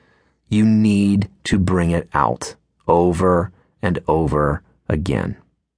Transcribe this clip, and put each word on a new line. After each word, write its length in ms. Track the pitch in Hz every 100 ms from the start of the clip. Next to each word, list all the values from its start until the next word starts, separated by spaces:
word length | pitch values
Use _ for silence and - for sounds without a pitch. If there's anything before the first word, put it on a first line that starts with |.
| _ _ _ _ -
You 160 | 107
need 640 | 110 107 107 101 101 101 101 _ -
to 120 | 104
bring 320 | 92 92 85
it 180 | 85 -
out 400 | 73 64 60 - - _ _ -
over 640 | 85 90 85 92 87 87 _ _ -
and 160 | 87 87 -
over 540 | 78 76 73 73 73 _ _ -
again. 480 | 76 87 58 92 101 _ _ _